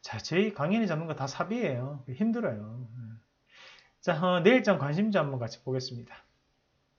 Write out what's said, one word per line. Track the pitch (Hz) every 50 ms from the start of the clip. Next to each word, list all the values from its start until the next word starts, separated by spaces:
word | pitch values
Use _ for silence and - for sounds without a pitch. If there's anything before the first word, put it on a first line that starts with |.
| -
자, | - - 107
저희 | - - 156 175 208 220 208
강연에 | - 143 156 202 233 226
잡는 | 190 160 151 165
거 | 165 151
다 | - -
사비예요. | 135 - - 175 170 220 247 233 165 135 120 127 135 147 139 - -
힘들어요. | 127 127 214 226 226 240 220 165 117 104 104 110 113 123 127 110 113 123 117 110 113 110 _ _ _ _ _ _ _ - - - - - - _ _ _ -
자, | 180 170 151 175
어, | 180 180 180
내일장 | 165 196 247 254 202 214 190 151
관심주 | 127 143 147 175 208 220 202 185
한번 | 151 143 135 127
같이 | 120 110 - - _
보겠습니다. | 131 131 131 127 - 127 120 117 - - - - _ _ _ _ _ _ _ _ _ _ _ _ _ _